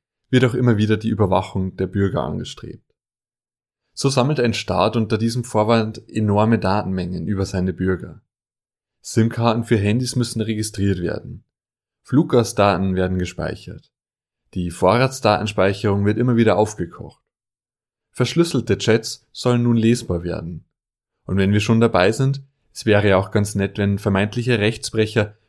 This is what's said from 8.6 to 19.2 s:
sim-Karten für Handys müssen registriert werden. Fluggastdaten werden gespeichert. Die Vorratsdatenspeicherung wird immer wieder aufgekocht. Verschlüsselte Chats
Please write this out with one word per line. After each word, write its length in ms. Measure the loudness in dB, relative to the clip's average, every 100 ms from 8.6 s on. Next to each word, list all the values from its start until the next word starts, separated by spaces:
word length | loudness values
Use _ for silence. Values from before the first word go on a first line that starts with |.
| _ _ _ _
sim-Karten 640 | -6 0 0 0 -2 0 0
für 120 | 0
Handys 380 | 2 0 -2 -4
müssen 240 | -4 -4
registriert 600 | -4 -4 -6 -2 0 0
werden. 420 | -2 -6 -10 -16 _ _ _ _ _ _
Fluggastdaten 960 | -2 0 4 2 2 2 2 2 0 0
werden 240 | 0 -2
gespeichert. 720 | -4 -6 -8 -8 -14 -20 _ _ _ _ _ _ _
Die 180 | -8 -6
Vorratsdatenspeicherung 1300 | 0 2 4 2 0 0 0 0 0 0 0 0 0 0
wird 120 | 0
immer 200 | 2 4
wieder 180 | 4 4
aufgekocht. 680 | 2 -2 -10 -10 -20 -20 _ _ _ _ _ _ _ _ _
Verschlüsselte 680 | -4 -2 0 0 0 0 0
Chats 500 | 2 2 0 -12